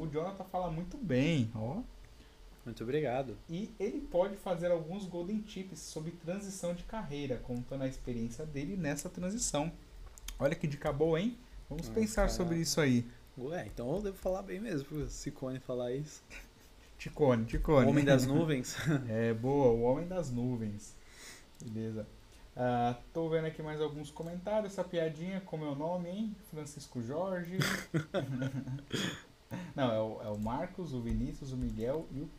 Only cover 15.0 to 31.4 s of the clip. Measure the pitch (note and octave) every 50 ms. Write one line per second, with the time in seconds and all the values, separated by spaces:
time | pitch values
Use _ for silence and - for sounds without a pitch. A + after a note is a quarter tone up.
15 | C3+ A#2+ - - - C#3+ - - C3+ B2+ C3 C3 - - B2+ B2 B2 B2 B2+ C#3
16 | D3+ D3 - - - - - - - - - - - - - - - - - -
17 | - - - - D3+ C3 B2 A2+ A2+ A#2+ - - - - D3+ C3+ B2 C3+ C#3+ D3
18 | C#3 C#3 C3+ B2+ B2+ C3 C#3 D#3+ E3+ D#3 D3 B2+ A#2+ - - - - D3 D#3 C3+
19 | B2 A2+ A2 A2+ A#2 A#2 A#2 A2+ A#2 C3 C#3 C#3+ C#3 A#2+ A#2 A#2 A#2 B2 C3 D#3
20 | E3+ F3 F#3 F#3 D#3+ C3 B2 A#2+ A#2+ B2+ B2 A2+ A2 G#2+ G#2 G#2 - - - -
21 | - - - - - - - - - - - - - A#2 G#2+ A2 A2 A2+ A2 A2
22 | G#2+ - - - - - - - - - - - B2 B2 A#2+ A#2+ A#2+ A#2+ B2 -
23 | - - - E3 E3 D#3+ D#3+ D#3+ D#3+ D#3 D#3 - D#3 D3+ D#3 D3+ D#3 D3+ C#3+ D3+
24 | D3+ C#3+ - - D#3+ E3 F3 F3+ F3+ G#3 G#3+ G#3+ G3+ G3 - F#3 F3 F3+ F3 E3+
25 | D#3+ D#3+ D3 D3+ E3+ F#3 G3 F#3 F#3+ - - D#3 D#3 D3 C#3 C#3 D#3 E3+ F3+ F3+
26 | F3 E3+ F#3 G#3 A3+ G#3+ F#3 - - - D#3 D#3 D3 C3 - D3 - - - B2
27 | A2+ A#2 C#3 D#3+ F#3 G3 F#3 F3+ E3+ E3+ F#3 F#3+ - - F#3+ - - - - D#3
28 | D#3 - - F#3 C3+ B2+ C3+ B2 C3+ C3+ C#3 C3 - B2+ C3 C#3+ - - - G3
29 | F#3+ E3+ - - - - - - - - - F3+ - - - D3 C3 A#2+ A2 A2
30 | A2 A2 G#2 - A#2 G#2+ G#2 G#2 G#2+ A2 B2 D3 F3 F#3 - - F3+ D3 C3 B2
31 | A#2 A#2 A2 A2 A#2+ D3 D3+ -